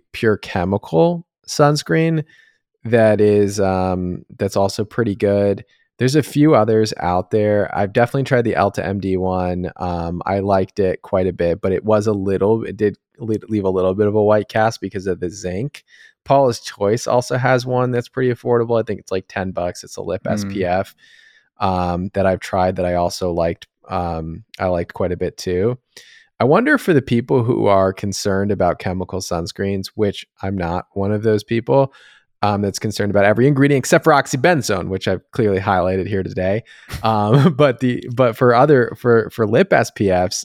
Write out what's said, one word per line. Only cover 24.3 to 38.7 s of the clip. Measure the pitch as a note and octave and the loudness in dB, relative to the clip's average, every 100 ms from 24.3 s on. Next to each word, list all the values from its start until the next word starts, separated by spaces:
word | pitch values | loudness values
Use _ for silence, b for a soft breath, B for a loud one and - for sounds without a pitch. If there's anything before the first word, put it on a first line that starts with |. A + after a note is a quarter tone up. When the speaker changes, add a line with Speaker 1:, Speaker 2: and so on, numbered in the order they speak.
| E2+ A2 - | -12 -16 -8
Speaker 1:
I | F#2+ | -4
liked | F2+ F2 | -4 -6
quite | - F#2 | -6 -6
a | F2 | -4
bit | F2+ - | -6 -6
too. | - F2+ G#2+ B2 _ B B B B - | -6 -2 -2 -4 _ B B B B -4
I | |
wonder | A#2+ E3+ C4 D4 | 2 2 2 0
for | - | 2
the | D3+ | 0
people | - A#2+ B2 C#3 | 2 -2 2 0
who | A#2 G#2+ G#2+ | 2 0 4
are | G2 F#2+ | 4 2
concerned | F#2+ G2+ F#2+ G#2 F#2+ G2+ | 0 -6 -4 -2 -2 -2
about | G2+ F2+ E2 | 0 0 0
chemical | - F#2 F2+ F#2 | -4 -6 -6 -8
sunscreens, | - F2 F2 - G2 G2 F#2+ | -6 -6 -6 -6 -4 -4 -6
which | - G#2 - - _ | -2 -2 -2 -12 _
I'm | G2 G2 | -8 -4
not | E2+ F2 - | -4 -4 -6
one | - G2 | -4 -2
of | G#2+ | 0
those | A2 G#2+ | 0 0
people, | - A#2 A#2 C#3 C3+ b b b b _ | -2 -4 0 0 0 b b b b _
um, | G#2 G2+ | 0 0
that's | G2+ - | -2 -2
concerned | A2 G#2 G#2 | -6 -4 0
about | G2+ | 2
every | G2+ G#2+ C3 | 4 4 2
ingredient | C#3 C#3 C#3 | 4 2 2
except | - E3 | 2 2
for | D#3+ | 4
oxybenzone, | C#3+ - C3+ D3 E3+ - G2 F2+ | 2 2 0 2 2 0 -4 -4
which | F#2+ - | -4 -2
I've | F#2 - | -4 -4
clearly | - G#2+ F#2+ | -2 0 0
highlighted | G2 F#2+ F2+ F#2+ F#2 | 2 2 2 -2 -2
here | G2 | -4
today. | F#2 - F#2 G#2+ B B B B | -4 -4 -2 -2 B B B B
Um, | A2+ A2 G#2 C3+ D3 | -2 0 2 4 4
<laughs> | B2+ | 4
but | D3 A#2+ | 2 2
the, | B2+ B2 - | -2 -2 -6
but | B2 B2+ A2+ | 0 0 4
for | B2 | 4
other, | A#2+ D3 | 6 6